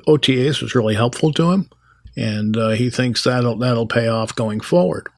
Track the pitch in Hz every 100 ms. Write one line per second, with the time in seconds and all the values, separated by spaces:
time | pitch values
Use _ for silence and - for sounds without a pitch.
0 | - 151 - 127 139 139 120 123 110 104
1 | 120 - 160 147 170 190 - _ _ _
2 | - - 110 107 107 110 110 110 123 -
3 | 127 110 131 123 120 107 127 117 113 120
4 | 113 113 110 - 110 107 - 175 180 -
5 | -